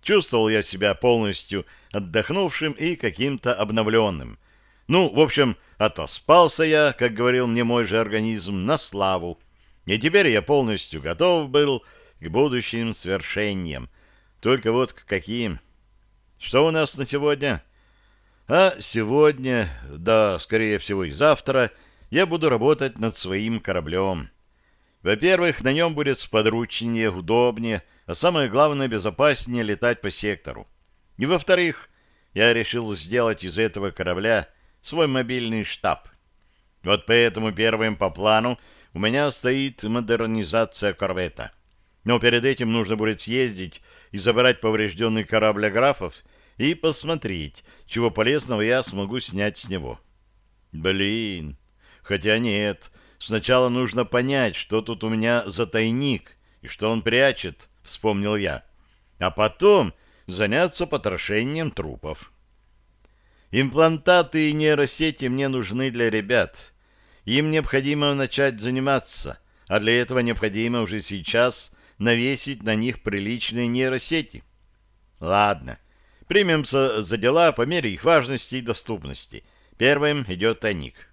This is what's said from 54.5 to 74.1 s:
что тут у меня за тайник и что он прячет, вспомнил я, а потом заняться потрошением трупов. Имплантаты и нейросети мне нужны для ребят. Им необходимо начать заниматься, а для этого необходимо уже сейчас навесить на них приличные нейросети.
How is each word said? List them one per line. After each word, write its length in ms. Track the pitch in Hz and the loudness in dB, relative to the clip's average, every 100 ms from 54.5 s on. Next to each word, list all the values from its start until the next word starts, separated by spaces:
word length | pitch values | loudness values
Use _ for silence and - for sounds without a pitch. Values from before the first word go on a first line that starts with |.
| 90 | -4
что 260 | - 110 | -4 -4
тут 220 | 107 113 | -2 -8
у 60 | 110 | -4
меня 340 | 110 113 120 101 | -2 0 0 -2
за 220 | 85 110 | -6 -2
тайник 680 | 113 113 120 139 117 - _ _ _ | 0 0 0 -2 -4 -8 _ _ _
и 60 | - | -20
что 220 | - 107 | -6 -2
он 140 | 113 | -2
прячет, 680 | 110 117 139 - 90 - _ _ - | 0 4 2 2 -8 -12 _ _ -16
вспомнил 460 | - 110 101 101 107 | -4 -2 0 -2 -2
я, 280 | 95 67 _ _ _ _ _ _ | -2 -6 _ _ _ _ _ _
а 120 | 92 | -4
потом 600 | - 110 - 196 202 104 - _ _ - | 0 -2 4 6 6 4 -4 _ _ -12
заняться 580 | 92 104 123 175 - 165 | -2 0 2 0 -2 -4
потрошением 840 | 143 107 90 - 107 123 156 160 | -4 -4 -4 -2 -2 -2 -4 -6
трупов. 600 | - 82 58 78 76 - _ _ _ _ _ _ _ _ _ _ _ _ | -6 -10 -10 -12 -12 -16 _ _ _ _ _ _ _ _ _ _ _ _
Имплантаты 960 | 107 135 139 160 160 160 180 170 156 151 | 0 0 4 4 4 4 4 4 0 0
и 20 | |
нейросети 720 | 151 151 147 139 - 160 147 131 | 2 2 4 2 0 -4 -2 -4
мне 220 | 127 139 | -2 -2
нужны 420 | 131 98 113 135 | -2 -4 -4 -4
для 200 | 120 117 | 0 0
ребят. 640 | 110 101 120 87 - - _ _ _ _ _ - | 0 0 0 0 -6 -20 _ _ _ _ _ -2
Им 260 | 127 156 | 0 2
необходимо 640 | 156 139 135 135 147 147 | 0 0 -2 0 0 0
начать 460 | 139 135 - 139 113 | 0 -2 0 0 0
заниматься, 800 | 113 127 135 135 - - - - _ _ _ | -4 -2 0 0 -2 -12 -12 -14 _ _ _
а 120 | 101 | 0
для 200 | 107 120 | 2 2
этого 200 | 120 127 | 2 0
необходимо 600 | 117 113 110 101 117 120 | -2 -2 -4 -2 -2 -2
уже 200 | 107 104 | -4 -6
сейчас 720 | - 98 80 117 123 - - - _ _ | -8 -10 -4 2 2 0 -14 -20 _ _
навесить 640 | 107 117 123 135 - 127 | 0 2 0 -4 -6 -8
на 120 | 104 107 | -2 0
них 260 | 120 120 | -2 -4
приличные 680 | - 101 98 120 - 117 120 | -6 -4 -4 -4 -6 -4 -2
нейросети. 760 | 120 131 131 - | 0 0 -2 -2